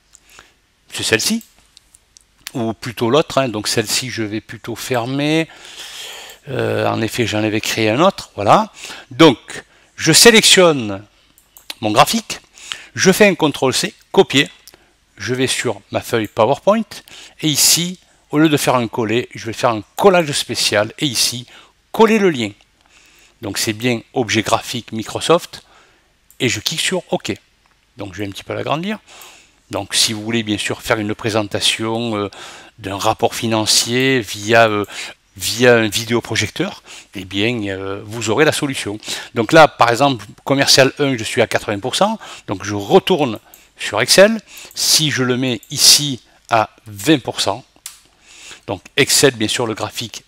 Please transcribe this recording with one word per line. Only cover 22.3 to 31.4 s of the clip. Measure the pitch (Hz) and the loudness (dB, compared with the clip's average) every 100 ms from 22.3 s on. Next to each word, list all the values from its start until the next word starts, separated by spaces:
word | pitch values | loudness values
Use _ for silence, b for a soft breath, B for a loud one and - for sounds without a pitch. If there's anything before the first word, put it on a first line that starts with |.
lien. | 139 107 - _ _ _ b b b b b | 0 -4 -8 _ _ _ b b b b b
Donc | 107 98 | -10 -6
c'est | - | -4
bien | 107 123 117 - | -2 -2 -4 -4
objet | 135 110 107 | -4 -2 0
graphique | 98 110 - 123 - | 0 -2 -2 -10 -8
Microsoft, | 110 104 110 - 170 - - _ b b b b b _ - | -10 -8 -6 2 0 0 -20 _ b b b b b _ -4
et | 127 | -2
je | 107 | -2
clique | - 160 | -6 -4
sur | - 185 - | -4 -4 -4
OK. | 175 - 98 _ _ _ _ _ - | -6 -4 -10 _ _ _ _ _ -14
Donc | 101 | -12
je | 87 | -8
vais | 101 | -10
un | |
petit | 92 | -10
peu | - | -10
l'agrandir. | 107 110 147 190 214 _ B B B B B - | -8 -6 -6 -6 -10 _ B B B B B -10
Donc | 98 101 - | -10 -4 -2
si | - | -2
vous | 107 | -2
voulez | 107 117 | -4 -4
bien | 107 101 | -2 -4
sûr | - 120 | -4 -6
faire | - 113 | -2 -2
une | 104 | -2
présentation, | 104 113 107 | -4 -2 -2